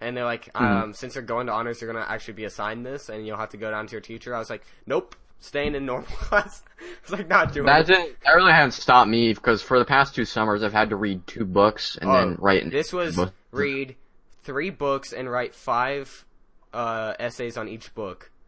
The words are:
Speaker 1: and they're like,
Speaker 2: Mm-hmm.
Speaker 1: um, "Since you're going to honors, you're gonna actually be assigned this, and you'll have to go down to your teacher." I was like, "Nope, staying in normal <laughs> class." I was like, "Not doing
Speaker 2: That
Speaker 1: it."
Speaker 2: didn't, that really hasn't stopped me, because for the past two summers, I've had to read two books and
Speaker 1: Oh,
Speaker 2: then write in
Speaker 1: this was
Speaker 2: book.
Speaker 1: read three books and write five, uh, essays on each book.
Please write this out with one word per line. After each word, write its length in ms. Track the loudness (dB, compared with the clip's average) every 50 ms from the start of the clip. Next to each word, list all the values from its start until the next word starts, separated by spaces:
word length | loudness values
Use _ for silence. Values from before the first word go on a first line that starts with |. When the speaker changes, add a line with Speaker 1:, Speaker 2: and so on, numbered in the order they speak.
| -10
Speaker 1:
and 120 | -8 -6
they're 120 | -4 -4
like, 260 | -4 -4 -6 -8 -10 -4
Speaker 2:
Mm-hmm. 120 | 0 0 2 2 0 0
Speaker 1:
um, 100 | -4 -8
"Since 220 | -12 -12 -12 -10
you're 100 | -10 -8
going 220 | -6 -4 -4 -4
to 80 | -4 -4
honors, 260 | -4 -4 -6 -8 -8
you're 100 | -8 -8
gonna 140 | -8 -8 -6
actually 280 | -6 -8 -8 -8 -12 -12
be 100 | -10 -10
assigned 400 | -10 -8 -6 -6 -6 -6 -8 -10
this, 240 | -10 -12 -12 -12 -12
and 180 | -12 -12 -10
you'll 120 | -10 -8 -8
have 100 | -8 -10
to 60 | -10
go 140 | -10 -8 -8
down 160 | -6 -8 -8
to 60 | -10 -12
your 100 | -14 -14
teacher." 320 | -14 -16 -14 -10 -8 -8
I 40 | -8
was 120 | -8 -8
like, 160 | -10 -12 -14 -18 -20 -18 -8
"Nope, 320 | -4 -4 -4 -4 -6 -12 -20 _ _ -20 -20
staying 340 | -16 -8 -6 -4 -4 -4 -4
in 120 | -4 -4
normal 220 | -6 -6 -6 -6 -8
<laughs> 20 |
class." 520 | -6 -6 -4 0 0 0 0 -2 -6 -18 -20 -20 _ -20
I 60 | -20 -18 -18 -18 -12
was 80 | -10 -8
like, 160 | -8 -2 0
"Not 260 | 2 2 2 2 -2
doing 100 | 0 4
Speaker 2:
That 180 | 6 6 6 6
Speaker 1:
it." 40 |
Speaker 2:
didn't, 340 | 6 4 4 4 0 -8 -2 4
that 80 | 6 6
really 200 | 8 8 8 8
hasn't 220 | 8 6 4 2
stopped 340 | 0 4 6 8 8 8 8
me, 240 | 6 4 4 2 2
because 300 | 2 2 2 2 2 2
for 160 | 2 4 4
the 80 | 4
past 280 | 6 4 4 4 2 0
two 120 | -4 -4
summers, 360 | -2 -2 0 0 0 0 0 0
I've 120 | 0 2
had 160 | 2 2 2
to 60 | 0
read 300 | -2 -2 -2 -4 -4 -8
two 200 | -10 -8 -6 -6
books 500 | 0 4 4 4 4 4 0 -6 -10 -8 -4
and 120 | 0 2
Speaker 1:
Oh, 20 | 4
Speaker 2:
then 240 | 4 4 2 -2 0
write 260 | 2 2 4 4 2
in 40 | 0
Speaker 1:
this 240 | -2 -2 -2 -2 -4
was 240 | -4 -4 -2 -2
Speaker 2:
book. 160 | -2 -2 -2 -4 _ _ _ -6
Speaker 1:
read 440 | -4 -4 -4 -4 -6 -8 -10 -12 -18 -20 _ _ _ _ _ -20 -20 -14
three 260 | -10 -8 -6 -6 -6
books 460 | -6 -4 -4 -2 -2 -4 -6 -8 -10
and 160 | -10 -8 -6
write 240 | -4 -4 -6 -6 -8
five, 720 | -10 -6 -4 -2 -2 -2 -2 -4 -6 -8 -12 -16 -20 _ _ _ _ _ _ _ _ _ _ -8
uh, 400 | -6 -4 -4 -4 -4 -6 -6 -6 -6
essays 380 | -8 -8 -6 -8 -8 -8 -8
on 100 | -8 -10 -10
each 260 | -12 -14 -16 -16 -12
book. 360 | -10 -10 -10 -10 -14 -18 -20 _ _ -20